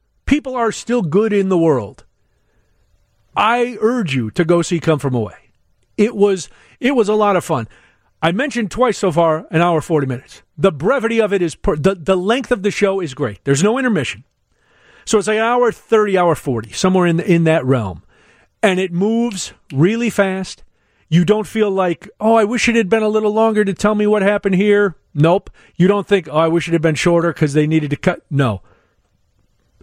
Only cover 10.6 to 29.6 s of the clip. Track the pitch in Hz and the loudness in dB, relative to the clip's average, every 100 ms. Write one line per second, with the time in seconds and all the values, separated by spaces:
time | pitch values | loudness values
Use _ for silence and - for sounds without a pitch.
10.6 | 185 151 170 277 220 226 214 196 170 - | -2 0 -2 0 0 0 0 0 -2 -4
11.6 | - 175 175 190 156 190 185 247 254 240 | -4 0 0 0 0 0 0 -2 -2 -2
12.6 | 196 - 202 196 170 127 127 101 - 139 | -2 0 0 0 -4 -6 -6 -4 -2 2
13.6 | 196 247 254 196 123 - - _ _ _ | 2 2 0 0 -2 -8 -16 _ _ _
14.6 | _ _ _ _ - 220 185 214 226 247 | _ _ _ _ -2 -2 0 0 0 2
15.6 | 240 185 - 226 214 190 175 151 - 117 | 0 -2 0 2 2 2 2 0 -2 -4
16.6 | 113 - 190 185 175 165 170 170 160 160 | -6 -2 0 2 2 0 2 2 2 2
17.6 | 135 131 101 87 - _ _ _ _ _ | 2 0 -2 -10 -18 _ _ _ _ _
18.6 | 208 185 185 175 202 226 240 196 - - | 0 0 -2 -2 0 0 -2 -4 -12 -14
19.6 | - 135 170 226 233 - 190 190 185 - | -6 0 2 2 -2 0 -2 -2 -8 -12
20.6 | - _ _ _ - 165 170 214 196 220 | -20 _ _ _ 0 0 2 -2 -6 -2
21.6 | 208 190 185 170 - - 214 226 214 233 | -2 0 -2 -4 -10 -6 0 2 2 0
22.6 | - 233 196 220 214 214 214 214 226 214 | 0 0 2 0 0 0 0 2 2 2
23.6 | 202 190 208 214 208 214 196 208 196 185 | 0 0 0 0 2 2 2 0 0 0
24.6 | 208 202 202 - _ 147 156 190 - - | 2 2 2 -4 _ 0 2 2 -2 -20
25.6 | _ - 180 208 190 202 160 147 165 165 | _ 0 2 2 2 0 0 0 2 0
26.6 | 160 165 160 151 175 170 165 147 151 143 | 0 0 0 0 2 2 2 0 0 2
27.6 | 151 160 147 143 - 175 - 139 131 98 | 2 0 0 -2 -2 -2 -2 0 0 -2
28.6 | - _ _ _ _ _ _ _ _ _ | -10 _ _ _ _ _ _ _ _ _